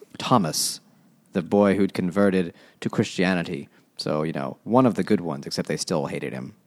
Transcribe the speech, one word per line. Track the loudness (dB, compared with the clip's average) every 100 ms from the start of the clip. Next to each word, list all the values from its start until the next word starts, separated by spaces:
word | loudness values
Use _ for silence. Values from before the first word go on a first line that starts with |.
| -16 -8
Thomas, | 2 2 2 -2 -4 -6 _ _ _ _ _
the | -6
boy | 2 4 4 4
who'd | 0
converted | 0 -2 2 2 2 -2 -6 -20 -8
to | -6
Christianity. | -2 -2 0 0 0 -2 -6 -10 _ _ -10
So, | -4 -2
you | -2
know, | -4 -6 -8
one | 0 4 4
of | 2
the |
good | 0 0
ones, | 0 -6 -8
except | -6 -4
they | -4
still | -2 -2 -2
hated | -6 -6
him | -8 -12 -14